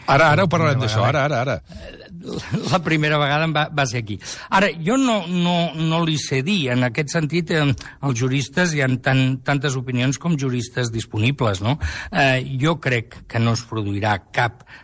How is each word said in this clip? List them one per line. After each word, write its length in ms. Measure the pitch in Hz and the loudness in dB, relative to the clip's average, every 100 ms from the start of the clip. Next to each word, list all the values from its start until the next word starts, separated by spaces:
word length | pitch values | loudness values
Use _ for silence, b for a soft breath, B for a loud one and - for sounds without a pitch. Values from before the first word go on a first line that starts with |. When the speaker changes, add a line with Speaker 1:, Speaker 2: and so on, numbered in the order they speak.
| - | 2
Speaker 1:
Ara, 220 | 139 160 | 4 6
ara 140 | 156 190 | 4 4
ho 20 | |
parlarem 300 | 170 160 135 | 2 2 2
Speaker 2:
La 80 | 117 | 0
Speaker 1:
d'això, 160 | 107 | 2
Speaker 2:
primera 220 | 107 143 143 | 2 2 0
Speaker 1:
ara, 140 | 143 | 0
ara, 140 | 131 98 | -2 -4
ara. 60 | - | -6
Speaker 2:
vegada, 1040 | - - - - - - - - 196 262 | -16 -16 -18 -18 -14 -10 -10 -4 -4 0
la 100 | 185 165 | 0 2
primera 320 | 156 151 151 | 2 2 2
vegada 300 | 139 147 160 | 2 2 2
en 80 | 151 | 0
va, 80 | 151 | 0
va 120 | 147 131 | 0 -2
ser 140 | 120 | -2
aquí. 160 | 107 101 B B B | -6 -8 B B B
Ara, 160 | 190 196 165 | 2 2 0
jo 160 | 160 262 | 0 2
no, 280 | 262 214 170 | 2 0 0
no, 300 | 180 175 175 170 | 0 2 2 0
no 300 | 160 160 165 165 | 0 0 2 0
li 140 | 151 | -2
sé 220 | - 131 143 | -2 -2 0
dir, 220 | 202 127 | 0 0
en 160 | 123 123 | 2 0
aquest 300 | 117 147 170 | 0 -2 -2
sentit, 340 | 151 170 160 | 0 -2 0
eh, 140 | 165 143 - B B 139 | 2 2 0 B B -4
els 140 | 117 | 0
juristes, 560 | 127 143 131 185 180 147 | 0 0 -2 0 0 2
hi 60 | 131 | 0
ha 40 | 127 | 0
tan, 380 | 139 131 131 131 | 2 2 2 0
tantes 320 | - 143 143 131 | -2 0 0 -4
opinions 460 | 123 123 127 135 | -2 0 0 0
com 160 | 175 151 | -2 0
juristes 560 | 135 123 117 - 120 | 0 -2 -4 -4 -4
disponibles, 720 | 110 - 107 117 143 117 92 104 | -4 -4 -2 -2 0 0 0 0
no? 140 | 151 90 B B | -2 -2 B B
Eh, 360 | 175 135 127 135 131 | 2 2 2 0 -2
jo 140 | 156 160 | 0 0
crec 460 | 135 120 110 - - | 0 -2 -2 -12 -6
que 160 | 117 | 0
no 160 | 117 113 | 2 0
es 80 | - | -2
produirà 540 | 110 101 98 107 101 - | -6 -4 -2 0 0 -2
cap, 380 | - 120 - - B | -2 -2 -2 -20 B